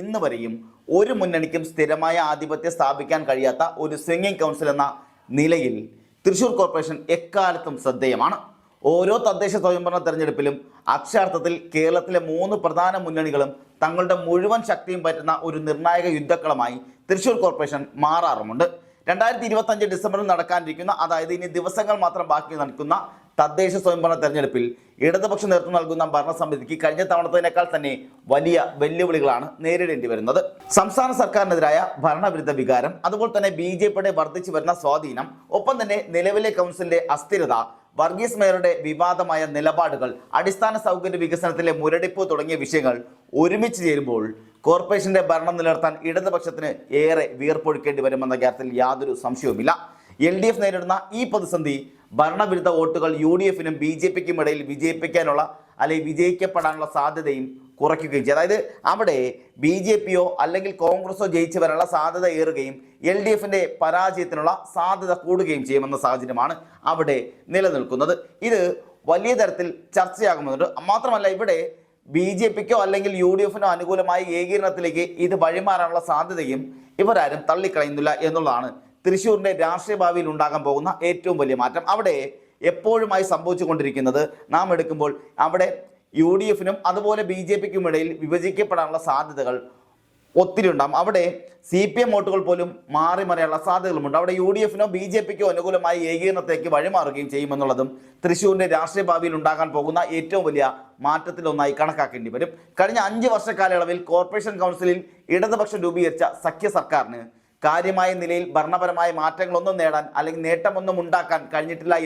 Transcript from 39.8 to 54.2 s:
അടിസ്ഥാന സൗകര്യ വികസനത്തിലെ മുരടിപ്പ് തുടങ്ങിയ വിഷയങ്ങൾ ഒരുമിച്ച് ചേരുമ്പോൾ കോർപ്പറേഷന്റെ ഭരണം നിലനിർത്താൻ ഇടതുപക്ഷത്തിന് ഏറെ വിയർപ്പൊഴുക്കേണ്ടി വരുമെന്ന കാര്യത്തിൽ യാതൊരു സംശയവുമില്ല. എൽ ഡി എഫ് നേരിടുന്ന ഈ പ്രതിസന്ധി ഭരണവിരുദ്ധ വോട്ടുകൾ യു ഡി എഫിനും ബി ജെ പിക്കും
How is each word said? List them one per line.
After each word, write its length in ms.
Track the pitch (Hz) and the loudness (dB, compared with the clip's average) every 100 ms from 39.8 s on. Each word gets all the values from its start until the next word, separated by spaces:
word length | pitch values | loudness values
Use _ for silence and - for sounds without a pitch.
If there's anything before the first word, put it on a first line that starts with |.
| 165 143 127 117 - - | 0 0 -4 -6 -4 -2
അടിസ്ഥാന 380 | 180 190 220 220 214 | 0 0 0 0 0
സൗകര്യ 320 | 185 180 175 165 | -2 -2 -2 -2
വികസനത്തിലെ 460 | 165 175 165 170 160 | -2 -2 0 0 0
മുരടിപ്പ് 420 | 151 165 180 180 - | 2 0 0 -2 -2
തുടങ്ങിയ 260 | 151 156 156 | -2 -2 -4
വിഷയങ്ങൾ 340 | 135 160 131 120 - - _ - | -2 0 2 0 -6 -20 _ 2
ഒരുമിച്ച് 400 | 165 208 226 226 175 | 2 2 0 0 0
ചേരുമ്പോൾ 400 | 143 123 113 110 110 - _ - | 0 0 -2 -4 -8 -18 _ 2
കോർപ്പറേഷന്റെ 540 | 175 180 202 185 190 170 | 4 4 0 2 2 4
ഭരണം 260 | 165 165 170 | 2 0 0
നിലനിർത്താൻ 360 | 165 160 165 156 165 | 0 2 0 -2 -4
ഇടതുപക്ഷത്തിന് 600 | 165 190 175 170 160 151 - - 143 | -2 0 -2 -4 -6 -6 -8 -2 2
ഏറെ 220 | 156 160 139 127 | 4 2 0 -2
വിയർപ്പൊഴുക്കേണ്ടി 640 | 143 156 156 147 147 139 131 | -2 0 0 -2 -2 0 0
വരുമെന്ന 300 | 131 131 123 | 0 -2 0
കാര്യത്തിൽ 280 | 123 123 127 120 | 0 0 -4 0
യാതൊരു 320 | 127 135 139 123 | 2 0 -2 -4
സംശയവുമില്ല. 480 | 131 127 139 110 127 165 - - _ - 151 | -4 -4 -2 0 0 0 -4 -20 _ 0 2
എൽ 80 | 190 | 4
ഡി 60 | 220 | 2
എഫ് 100 | 214 | 2
നേരിടുന്ന 320 | 202 185 175 190 - 220 | 0 0 -2 -4 -4 -6
ഈ 40 | 247 | -2
പ്രതിസന്ധി 440 | 208 175 175 151 139 139 - _ 110 | -2 -2 -2 -2 -4 -8 -20 _ 0
ഭരണവിരുദ്ധ 500 | 151 185 208 180 180 165 | 2 2 0 2 2 2
വോട്ടുകൾ 340 | 160 165 160 156 | 2 2 0 2
യു 80 | 156 180 | 4 4
ഡി 60 | 190 | 2
എഫിനും 240 | 175 160 151 | 0 -4 -2
ബി 80 | 151 160 | -2 0
ജെ 80 | 175 | -2
പിക്കും 220 | 180 | 0